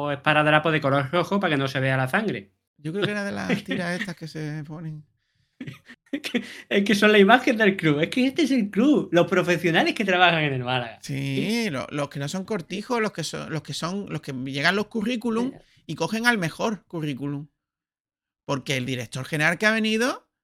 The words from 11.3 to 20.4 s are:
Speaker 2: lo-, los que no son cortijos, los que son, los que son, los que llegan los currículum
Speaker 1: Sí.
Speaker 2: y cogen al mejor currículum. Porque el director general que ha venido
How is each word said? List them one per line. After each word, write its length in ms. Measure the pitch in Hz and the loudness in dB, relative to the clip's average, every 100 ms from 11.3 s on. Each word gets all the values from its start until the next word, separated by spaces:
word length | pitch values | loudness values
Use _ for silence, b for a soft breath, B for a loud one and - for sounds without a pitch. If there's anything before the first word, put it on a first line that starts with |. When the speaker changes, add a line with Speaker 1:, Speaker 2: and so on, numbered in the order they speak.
| 135 160 233 220 | -2 -2 -2 -2
Speaker 2:
lo-, 180 | 131 - | -4 -6
los 180 | 147 147 | -6 -6
que 100 | 143 | -6
no 80 | 143 | -6
son 180 | 185 185 | -6 -6
cortijos, 560 | 214 151 190 - 240 | -6 -6 -10 -4 -2
los 100 | 214 | -2
que 120 | - | -4
son, 280 | 156 151 151 | -8 -8 -8
los 100 | 151 | -8
que 120 | - | -8
son, 340 | 139 165 196 196 | -8 -6 -8 -8
los 120 | 156 | -10
que 120 | - | -8
llegan 420 | 131 135 139 156 196 | -10 -6 -2 0 0
los 120 | 208 | -2
currículum 640 | 226 226 247 233 220 254 | -4 -4 -2 -2 -2 -4
Speaker 1:
Sí. 60 | - b b b | -8 b b b
Speaker 2:
y 80 | 156 | -6
cogen 300 | 160 220 240 | -4 0 0
al 100 | 226 | 2
mejor 460 | 160 - 208 208 _ | -2 -4 -4 -4 _
currículum. 600 | 170 151 127 143 143 151 _ _ _ _ _ _ _ _ _ - | -8 -6 -6 -6 -8 -10 _ _ _ _ _ _ _ _ _ -6
Porque 300 | 139 127 135 | -6 -2 -4
el 80 | 123 | -2
director 400 | 127 117 131 131 | -6 -6 -10 -6
general 320 | 156 156 175 | 0 0 2
que 80 | 214 | 2
ha 60 | |
venido 560 | 220 220 220 247 440 _ _ | 2 0 0 0 -2 _ _